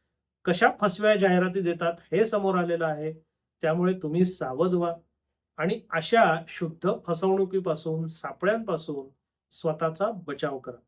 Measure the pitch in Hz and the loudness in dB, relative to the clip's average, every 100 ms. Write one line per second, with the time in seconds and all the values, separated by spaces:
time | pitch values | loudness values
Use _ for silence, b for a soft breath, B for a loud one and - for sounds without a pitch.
0 | _ _ _ _ 185 180 240 - 208 202 | _ _ _ _ -2 4 4 4 0 2
1 | 214 208 190 180 175 190 170 165 170 170 | 2 4 4 4 2 0 -2 0 -2 -4
2 | _ 175 220 208 190 180 170 170 160 151 | _ 0 2 2 0 0 0 0 -2 -2
3 | 156 160 _ _ _ _ 160 165 180 185 | -6 -10 _ _ _ _ -2 2 2 0
4 | 156 170 185 - 131 131 180 180 170 170 | 0 2 2 0 -6 0 0 2 0 -4
5 | _ _ _ _ _ - 175 226 - 165 | _ _ _ _ _ -4 -2 -4 -4 -4
6 | 160 226 196 160 - - 165 - 185 226 | 2 6 6 4 -4 -8 -8 -2 -2 -2
7 | - 165 190 190 185 190 180 156 160 160 | -4 -2 2 2 2 0 -2 -4 -4 -4
8 | 160 - 139 - 190 226 214 160 - 139 | -6 -8 -12 -2 0 0 -2 -6 -6 -10
9 | 135 _ _ _ _ - 160 156 160 160 | -10 _ _ _ _ -6 -4 -2 -4 -2
10 | 214 196 - 139 147 135 127 120 | -4 -4 -10 -6 -6 -6 -10 -16